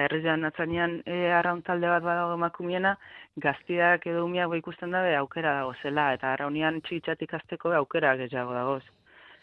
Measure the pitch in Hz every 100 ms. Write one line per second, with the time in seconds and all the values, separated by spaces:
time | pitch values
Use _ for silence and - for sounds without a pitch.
0 | 143 156 160 160 156 - 165 170 170 170
1 | - 175 175 175 175 175 170 175 175 175
2 | 170 170 175 170 170 - 175 180 190 196
3 | - - - - 147 139 - 175 175 175
4 | 170 170 170 180 175 170 160 165 175 180
5 | 185 147 139 - 160 143 131 120 143 147
6 | 143 127 135 131 143 151 160 160 - 170
7 | - 160 160 165 - 170 170 170 139 165
8 | 151 131 123 127 123 123 127 135 - _
9 | _ - - -